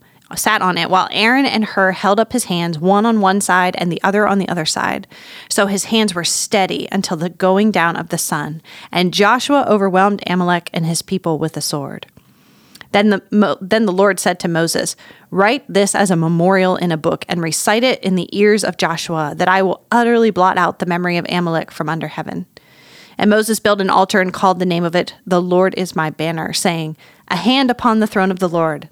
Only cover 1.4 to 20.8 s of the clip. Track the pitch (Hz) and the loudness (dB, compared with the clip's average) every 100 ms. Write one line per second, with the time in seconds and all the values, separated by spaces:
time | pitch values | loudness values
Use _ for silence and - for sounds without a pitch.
1.4 | 269 220 208 - 190 185 196 202 220 - | 2 0 -2 0 0 2 0 2 0 -2
2.4 | - 175 170 156 180 202 226 220 190 196 | -4 -4 -2 -2 2 2 2 2 2 0
3.4 | 185 180 180 - 175 165 196 202 208 202 | 2 2 2 -2 -4 -2 0 2 2 0
4.4 | 185 175 156 - - - - - - - | -2 -4 -4 -4 -4 -6 -10 -20 -20 -18
5.4 | - - 202 196 - 220 214 175 160 - | -6 0 0 0 0 0 0 -2 -4 -4
6.4 | - 208 185 - - 196 - 165 180 180 | 0 0 0 -2 -4 -4 -4 -4 -6 0
7.4 | 185 190 214 190 165 165 165 170 - 160 | 2 4 4 2 0 -2 -6 -6 -4 -4
8.4 | 151 160 - - - 170 180 170 208 247 | -6 -10 -14 -20 -6 -2 0 2 4 2
9.4 | - 285 - 208 196 185 202 202 - 180 | 2 2 2 2 2 4 2 0 -2 0
10.4 | 175 175 - 180 165 165 - 190 170 151 | 0 -2 -2 -4 -2 -4 -4 -4 -2 -2
11.4 | 156 151 - 147 139 - - _ _ _ | -4 -6 -6 -6 -6 -10 -16 _ _ _
12.4 | _ _ _ - - 202 214 190 - 208 | _ _ _ -20 -4 0 2 0 0 0
13.4 | 190 - 185 220 220 185 196 190 - 180 | 2 -2 -2 0 0 2 2 2 -2 -2
14.4 | 180 165 165 - - - - - - 180 | -2 0 -2 -2 -6 -10 -18 -20 -6 0
15.4 | 202 277 - 185 196 - 196 170 160 170 | 2 0 -2 0 0 2 2 2 2 2
16.4 | 175 190 185 180 175 160 165 - - 170 | 2 4 2 0 -2 -2 -2 -4 -4 -4
17.4 | 160 - - 214 254 - 196 185 - 196 | -4 -2 0 2 0 0 -2 -2 -2 2
18.4 | 208 208 196 170 165 165 - 160 151 151 | 2 2 0 -2 -4 -4 -4 -4 -4 -2
19.4 | 180 190 190 - - 233 233 233 226 - | 0 2 0 -2 -2 0 2 2 2 2
20.4 | 185 180 175 - | 2 2 0 -2